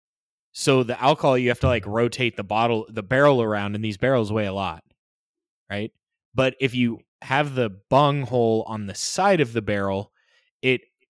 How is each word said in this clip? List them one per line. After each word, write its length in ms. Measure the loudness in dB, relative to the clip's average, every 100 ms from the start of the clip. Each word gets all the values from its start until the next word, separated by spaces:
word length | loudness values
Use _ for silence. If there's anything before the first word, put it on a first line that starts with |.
| _ _ _ _ _
So 300 | -4 2 2
the 160 | 2 0
alcohol, 360 | 0 2 2 2
you 140 | 2
have 100 | 2
to, 60 | 2
like, 180 | 0 0
rotate 500 | -2 -2 0 -4 -4
the 40 |
bottle, 440 | -4 0 0 -2 -4
the 140 | -10
barrel 400 | -2 4 4 4
around, 320 | 0 -2 -4
and 100 | -4
these 140 | -6 -2
barrels 340 | 0 0 0
weigh 140 | -2 -2
a 60 |
lot, 300 | -4 -6 -8 _ _ _ _ _ _ _ _ _
right? 220 | -8 -8 _ _ _ _
But 220 | 0 0 0
if 140 | -2
you 260 | 2 0 -2 _ _
have 320 | -2 0 0
the 160 | 0 -2 -4 _
bung 340 | 4 4 0
hole 420 | -2 0 2 0 -2
on 200 | -8 -8
the 80 |
side 460 | -8 -6 0 2 2
of 120 | 2
the 100 | -2
barrel, 480 | -2 -2 -2 -4 -6 _ _ _ _ _
it 180 | 0 0 -4 _ _